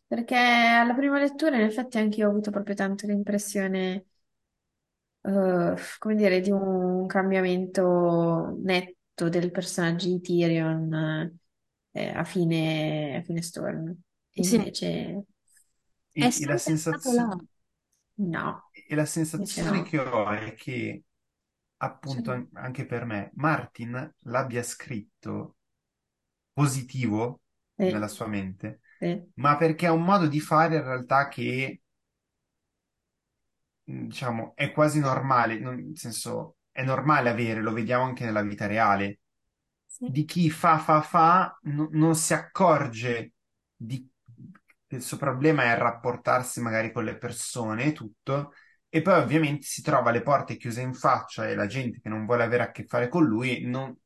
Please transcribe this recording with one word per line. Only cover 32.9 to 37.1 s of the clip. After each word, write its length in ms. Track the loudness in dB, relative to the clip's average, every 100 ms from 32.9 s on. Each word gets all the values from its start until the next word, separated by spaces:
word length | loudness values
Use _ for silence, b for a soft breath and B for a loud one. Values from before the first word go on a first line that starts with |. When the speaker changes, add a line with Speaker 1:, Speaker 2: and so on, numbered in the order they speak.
| _ _ _ _ _ _ _ _ _ -14
Speaker 3:
mm, 140 | -12 -10
diciamo, 460 | -8 -6 -6 -6 -6
è 160 | -2
quasi 280 | 2 2 4
normale, 600 | 0 0 2 2 2 -2
non, 160 | -6 -8
nel 220 | -10 -12
senso, 600 | -10 -10 -8 -8 -8 _ _
è 120 | -6
normale 460 | -2 0 2